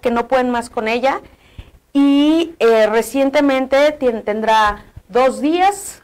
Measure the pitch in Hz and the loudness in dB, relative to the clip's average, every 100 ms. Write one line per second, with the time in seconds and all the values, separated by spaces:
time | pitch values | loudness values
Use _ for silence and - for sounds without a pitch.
0 | 247 240 240 262 247 240 240 240 220 240 | -4 -2 0 0 0 -4 -6 -6 -4 -2
1 | 262 - - _ _ - - _ _ 277 | -2 -4 -8 _ _ -20 -20 _ _ 2
2 | 277 277 294 330 330 - 226 220 214 226 | 2 4 2 0 -2 0 2 4 2 0
3 | 220 269 269 294 285 262 262 269 302 294 | -2 -2 0 0 0 0 0 2 2 0
4 | 254 220 208 214 220 220 208 208 - - | -2 -2 -4 -4 0 2 0 -2 -12 -20
5 | - 226 262 214 285 339 381 392 - - | -4 0 0 0 -2 0 0 -2 -10 -18